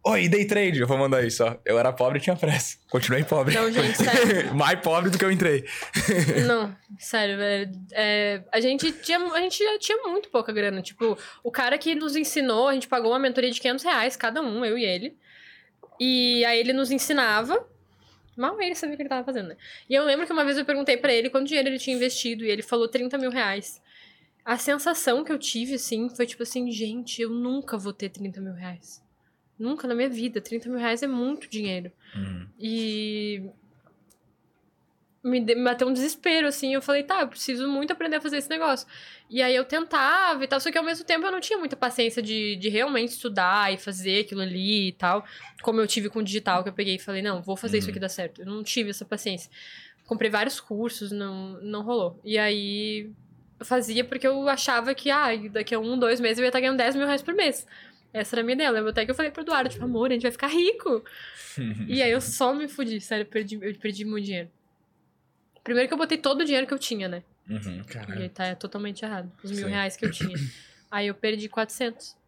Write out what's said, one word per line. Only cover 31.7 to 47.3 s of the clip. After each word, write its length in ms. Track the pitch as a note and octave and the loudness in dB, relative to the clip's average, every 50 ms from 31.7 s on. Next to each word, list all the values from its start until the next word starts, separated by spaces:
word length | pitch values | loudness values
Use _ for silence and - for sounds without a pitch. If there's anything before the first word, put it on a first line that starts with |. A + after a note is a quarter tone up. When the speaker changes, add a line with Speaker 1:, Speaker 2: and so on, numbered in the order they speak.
| F#3 F3+ F3+ F3+ _ _ _ - - | -4 -6 -8 -10 _ _ _ -14 -8
Speaker 1:
Uhum. 320 | G#3 F#3+ G3 - - F2+ G2 - A#3 | -8 -6 -6 -6 -10 -10 -14 -16 -10
Speaker 2:
E 840 | G#3+ A3 A3+ A3+ A3+ A3 G#3+ G#3+ G#3+ G#3+ G#3+ G#3+ G#3 G#3 G#3 G3 F#3+ F#3+ - _ _ _ _ _ _ _ _ _ _ _ _ _ _ _ _ _ _ _ _ _ _ _ _ _ _ _ _ _ _ _ _ _ - | -6 -4 -4 -2 -2 -2 -2 -4 -4 -4 -4 -4 -4 -4 -4 -6 -8 -12 -16 _ _ _ _ _ _ _ _ _ _ _ _ _ _ _ _ _ _ _ _ _ _ _ _ _ _ _ _ _ _ _ _ _ -2
me 160 | B3 B3+ B3+ | 0 0 2
de-, 160 | A#3 G#3+ A#3 | 4 2 2
me 80 | A#3+ B3 | 4 4
bateu 240 | B3 A#3+ B3 C4 | 2 2 2 2
um 60 | B3+ C4+ | 2 2
desespero, 520 | B3+ C4 D#4 D#4+ - - F4+ D#4+ D#4+ D#4 | 0 0 -2 -4 0 0 2 2 4 2
assim. 240 | D4 C#4 - C#4 C4 C4+ | 2 0 0 -2 0 0
Eu 80 | C4+ C4+ | 0 2
falei, 180 | - C#4+ C#4+ | 2 0 0
"Tá, 200 | C#4+ C#4+ F#4 F#4+ | 0 -2 -2 -2
eu 60 | D4+ | -2
preciso 400 | A#3+ - - - - C4 A#3+ C4 | -2 -4 -8 -6 -4 -4 -2 -2
muito 240 | C#4 C#4 C#4 D4 D4+ - | -2 -2 -2 -2 -2 -2
aprender 240 | - E4 D#4+ D#4 | -2 -2 -2 -2
a 40 | D4+ | -2
fazer 160 | D4+ D4+ C#4+ | -2 -2 -4
esse 120 | C#4+ C#4 - | -4 -4 -4
negócio." 360 | D#4+ D#4+ E4 D#4 C4+ - - _ - - - - - - _ | -4 0 2 0 0 0 -4 _ -18 -20 -20 -20 -20 -20 _
E 140 | _ A3 B3+ | _ 0 0
aí 140 | B3+ B3+ C4 | 2 4 4
eu 100 | B3+ C4 | 2 2
tentava 760 | B3+ D4 D#4+ E4 E4 - D4 C4+ C#4 E4 F#4 F#4+ F4 D#4 C4+ C4+ | 0 -2 -2 -2 0 2 2 4 6 6 6 4 4 2 0 0
e 40 | |
tal, 120 | C4 C#4 C4+ | 0 0 0
só 120 | - E4 | 0 0
que 60 | - | -2
ao 60 | E4 D#4 | 0 -2
mesmo 200 | D#4+ E4 E4 E4+ | -2 -4 -6 0
tempo 220 | - E4+ E4 E4 | 0 0 2 2
eu 60 | G4 | -2
não 80 | F#4 F#4 | -2 -2
tinha 160 | F4 - A4 | -2 -2 -2
muita 180 | G4 E4+ C4+ C#4 | -2 -2 -4 -2
paciência 460 | - - B3 A#3+ - A3+ A3+ A3+ A#3+ | -2 -2 -2 2 2 0 0 0 -2
de, 340 | A3+ G#3+ A3 A3 G#3+ G#3 G#3 | -4 -2 -2 -2 -2 -2 -4
de 120 | F#3 F#3+ G#3+ | -2 -4 0
realmente 400 | G#3 G#3+ B3+ D4 C#4 A#3 A#3 A#3 | 2 2 2 2 2 0 0 -2
estudar 640 | A#3+ - - A#3+ G3+ F#3+ F3+ F3+ F#3+ G#3 G#3 G3 F#3+ | -4 -6 -8 -4 0 2 4 4 4 4 4 2 0
e 40 | |
fazer 420 | F#3+ - G#3 F#3+ F#3 F#3 F#3+ F#3+ G#3 | -2 -6 -8 -8 -4 -2 2 2 2
aquilo 200 | G#3 G#3 G3 G3 | 0 0 -4 -6
ali 480 | F#3+ F#3 F3+ F#3 F#3+ G3+ G#3+ G#3 G3 F#3 | -4 -4 -4 -2 0 2 2 2 2 0
e 20 | |
tal, 340 | F3+ _ F#3+ F3 F#3 G#3 G3+ - - - - - - - - | -2 _ 2 2 2 2 -2 -6 -20 -20 -20 -20 -18 -4 -2
como 180 | A#3+ A3 A3+ | 0 2 2
eu 60 | A3 | 2
tive 220 | G#3 - A3+ G3+ G#3 | 2 0 -2 -2 -2
com 100 | - A3+ | -4 -4
o 40 | G#3+ | -4
digital, 380 | F#3+ G3 G#3+ G#3 G3+ F#3 F3+ | -2 -4 -4 0 2 0 2
que 80 | F#3 G3+ | 0 -2
eu 40 | F#3+ | -4
peguei 200 | - G#3 G3 F#3 | -4 -2 -2 -2
e 20 | F3+ | -4
falei, 240 | - - G3 F#3+ G3 | -4 -6 -6 -4 -4
"Não, 180 | G#3 | -4